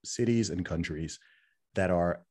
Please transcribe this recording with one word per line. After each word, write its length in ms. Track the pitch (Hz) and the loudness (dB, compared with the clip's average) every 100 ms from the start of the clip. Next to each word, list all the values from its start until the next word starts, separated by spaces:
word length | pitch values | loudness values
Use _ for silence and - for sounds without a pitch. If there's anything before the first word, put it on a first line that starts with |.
| - | -10
cities 440 | - 120 117 98 | -2 2 2 2
and 140 | 82 87 | -2 -4
countries 520 | 82 82 78 80 - _ _ _ _ _ - | -2 -4 -4 -8 -10 _ _ _ _ _ 0
that 140 | 92 | 2
are 320 | 90 87 - - | 4 2 0 -8